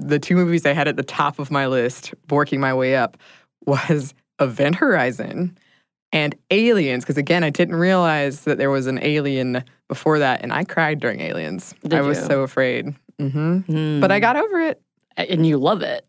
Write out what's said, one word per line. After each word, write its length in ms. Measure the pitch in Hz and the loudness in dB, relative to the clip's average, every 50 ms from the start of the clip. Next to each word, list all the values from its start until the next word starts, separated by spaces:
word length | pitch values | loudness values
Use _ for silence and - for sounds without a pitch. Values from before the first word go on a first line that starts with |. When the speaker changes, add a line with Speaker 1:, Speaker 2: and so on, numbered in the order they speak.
Speaker 1:
the 180 | 139 143 147 143 | -2 -2 -2 -2
two 160 | - - 180 | 2 2 2
movies 320 | 180 180 170 170 165 - | 2 4 2 0 2 2
I 60 | 147 | 0
had 160 | 139 139 143 147 | 0 2 0 0
at 80 | 127 | -2
the 60 | 143 139 | -4 -6
top 340 | - - - 147 143 139 - | -4 -2 -2 -2 -2 -2 -6
of 120 | 143 127 | -6 -4
my 160 | 151 139 139 | -2 -2 0
list, 460 | 127 131 127 117 123 - - - - - _ _ - | 0 0 0 0 -2 -4 -8 -16 -16 -18 _ _ -2
working 300 | 143 143 147 - 147 135 | 0 0 0 0 0 -2
my 140 | 139 131 131 | 0 0 0
way 220 | 131 127 131 135 | 0 2 2 2
up, 200 | 131 120 110 - _ - - - - _ _ _ _ - | 2 0 -2 -4 _ -20 -20 -20 -20 _ _ _ _ -2
was 480 | 143 139 135 - - 165 147 131 139 - _ _ _ _ - | 0 0 0 2 0 0 0 -2 -6 -14 _ _ _ _ -2
Event 360 | 143 131 113 - 139 147 175 | -2 -2 0 0 0 0 2
Horizon 800 | - 320 277 196 156 123 127 117 - - - - - 180 180 - _ _ _ _ _ _ _ _ _ _ _ | 2 2 2 4 2 2 0 -2 -6 -10 -8 -6 -6 -6 -6 -6 _ _ _ _ _ _ _ _ _ _ _
and 220 | - 156 147 139 - - _ _ | -2 -2 -2 -2 -4 -8 _ _
Aliens, 540 | 185 208 226 240 233 196 151 135 127 123 120 | 2 2 4 4 4 4 2 0 0 -2 -2
'cause 120 | - 143 | -2 -2
again, 280 | 147 139 139 165 175 165 | -2 0 2 2 2 2
I 60 | 147 | 0
didn't 260 | 143 - 175 170 170 | 2 0 0 2 2
realize 640 | 165 175 185 190 185 175 165 156 151 143 139 139 147 | 2 2 4 4 4 4 2 2 0 0 -2 -4 -4
that 160 | - 156 139 - | -2 -2 0 0
there 120 | 135 139 | 2 0
was 160 | 139 135 127 | 2 0 0
an 120 | 131 131 - | -2 -4 -2
Alien 600 | - 151 147 151 139 139 135 131 127 127 123 127 127 - _ _ _ _ | -2 0 0 0 0 0 0 0 0 0 -2 -4 -4 -8 _ _ _ _
before 300 | - - - 156 156 151 | -12 -2 0 2 2 4
that, 240 | 147 131 127 - | 2 2 0 -2
and 100 | - 120 | -4 -4
I 120 | - 147 180 | -2 -4 -4
cried 340 | - - - 160 151 156 151 | -2 -2 0 0 0 -2 -2
during 200 | - 120 104 - | -4 -4 -4 -4
Aliens. 540 | - - - 85 78 76 92 90 - - - _ | -6 -6 -6 -6 -6 -6 -8 -10 -10 -14 -20 _
Speaker 2:
Did 120 | - 147 165 | -2 0 0
Speaker 1:
I 60 | 147 | 2
was 160 | 143 143 147 - | 2 2 0 -2
Speaker 2:
you? 60 | 139 | 0
Speaker 1:
so 160 | - 139 135 | 0 0 0
afraid. 520 | 135 131 - 139 131 127 123 - - 147 143 - _ _ _ - | 0 -2 0 0 0 0 0 -4 -6 -8 -12 -14 _ _ _ -6
Mm-hmm. 380 | 147 135 131 147 156 165 180 190 | -6 -4 -2 -2 0 0 0 0
Speaker 2:
Hmm. 420 | 185 - 156 156 156 151 151 147 | 0 -2 -2 -2 0 0 2 2
Speaker 1:
But 100 | 165 185 | 2 4
I 80 | 196 208 | 4 4
got 160 | 214 226 254 | 4 2 2
over 220 | 294 440 427 392 339 | 2 0 0 0 0
it. 200 | 320 311 - - _ _ _ _ _ _ _ | 0 -2 -4 -6 _ _ _ _ _ _ _
Speaker 2:
A-, 140 | - - - | -6 -4 -2
and 160 | 185 160 160 | 0 2 4
you 120 | 160 151 135 | 4 4 2
love 240 | 135 165 - - | 2 2 0 0
it. 220 | - - - - - | -2 -6 -6 -8 -8